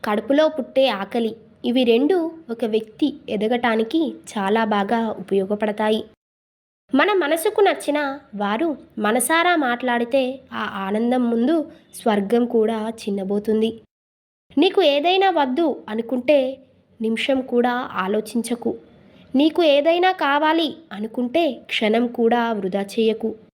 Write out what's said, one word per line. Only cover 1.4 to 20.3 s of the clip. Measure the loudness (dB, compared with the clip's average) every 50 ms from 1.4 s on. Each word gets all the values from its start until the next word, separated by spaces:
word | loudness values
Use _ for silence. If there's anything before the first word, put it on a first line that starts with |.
| -20 -20 _ _ -4
ఇవి | 0 2 2 4
రెండు | 4 4 4 4 2 2 0 0 -2 -6 -12 -12 -12
ఒక | -8 -6 -4
వ్యక్తి | -2 -2 -2 -4 -4 -4 -2 -2 -2 -2 -6 -10 -6
ఎదగటానికి | -4 -2 -2 0 0 0 0 0 0 0 -2 0 0 -2 -2 -2 -4 -10 -18 -10
చాలా | -6 -4 -2 0 2 2 2
బాగా | 2 0 0 0 0 0 -2 -2 -4
ఉపయోగపడతాయి. | -6 -8 -6 -2 0 0 0 0 -2 -2 -2 -4 -2 -2 0 0 0 -2 -4 -10 _ _ _ _ _ _ _ _ _ _ _ _ _ _ _ _ 2
మన | 2 2 4 2
మనసుకు | 0 2 0 0 0 0 -2 2 4
నచ్చిన | 2 2 2 0 -4 -2 -2 -2 -2 -4 -6 -10 -14 _ -8
వారు | -4 -4 -2 -2 -2 -2 -4 -4 -6 -12 _ _ -2
మనసారా | -2 0 0 0 0 2 2 2 2 2 2
మాట్లాడితే | 2 0 0 -2 -2 -2 -2 0 0 0 0 0 0 0 0 -6 -10 -14 -12 -8
ఆ | -8 -8 -6 -6 -6 -4
ఆనందం | -2 -2 0 0 2 2 2 2 0
ముందు | 2 2 2 2 2 0 -2 -4 -12 -20 _ _ -20
స్వర్గం | -4 0 0 0 0 0 0 0 0 0
కూడా | 2 2 2 2 2 -2 -4 -6 -6
చిన్నబోతుంది. | -8 -8 -6 -6 -6 -4 -4 -4 -4 -4 -2 0 0 0 0 -2 -4 -8 _ _ _ _ _ _ _ _ _ _ _ _ _ _ 0
నీకు | 2 2 4 4 4
ఏదైనా | 2 4 2 2 2 2 2 4 2 2
వద్దు | 2 2 0 0 0 0 0 0 -2 -4 -8 -8
అనుకుంటే | -6 -6 -4 -4 -6 -4 2 4 4 4 4 0 -6 -10 -18 _ _ _ _ _ _ _
నిమిషం | -4 -2 -2 -2 0 0 0 -2
కూడా | -2 0 0 2 2 2 0 -2 -6 -6 -6 -6 -2
ఆలోచించకు. | -2 -2 -2 -4 -2 -6 -6 -4 -4 -8 -4 -4 -6 -6 -8 -14 -20 -20 -20 _ -20 _ -20 -20 -2 2
నీకు | 2 2 4 4 4 4
ఏదైనా | 4 4 4 4 4 2 4 4 2
కావాలి | 2 2 0 0